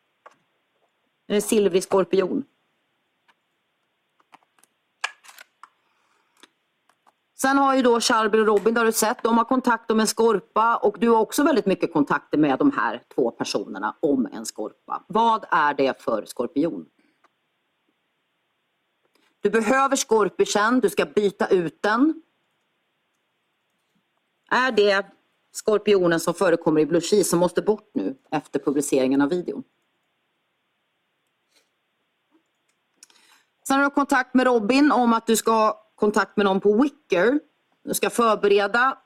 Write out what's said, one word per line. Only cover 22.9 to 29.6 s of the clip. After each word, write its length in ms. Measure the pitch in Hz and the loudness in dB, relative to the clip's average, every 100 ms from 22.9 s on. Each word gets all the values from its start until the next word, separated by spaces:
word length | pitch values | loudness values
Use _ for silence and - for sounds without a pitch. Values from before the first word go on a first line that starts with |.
| _ _ _ _ _ _ _ _ _ _ _ _ _ _ _ - | _ _ _ _ _ _ _ _ _ _ _ _ _ _ _ -4
Är 220 | 233 254 | -2 0
det 340 | 208 202 196 190 _ _ _ _ | 2 2 2 -4 _ _ _ _
skorpionen 680 | - - 208 208 202 175 165 | -8 -2 0 2 2 2 0
som 140 | 170 | -2
förekommer 460 | 165 - 165 165 156 | -2 0 0 2 0
i 60 | 156 | 2
Blue 140 | 170 | 0
Cheese 300 | 165 208 165 | 0 0 2
som 80 | 175 | 2
måste 240 | 175 180 | 0 0
bort 280 | 175 208 - | -2 -2 -4
nu 220 | - 95 135 _ | -8 -8 -10 _
efter 280 | 156 - 139 | -8 -6 -6
publiceringen 640 | 151 139 143 135 131 139 | -2 -2 0 0 0 0
av 80 | 143 | 0
videon? 360 | 180 170 - | -2 -6 -10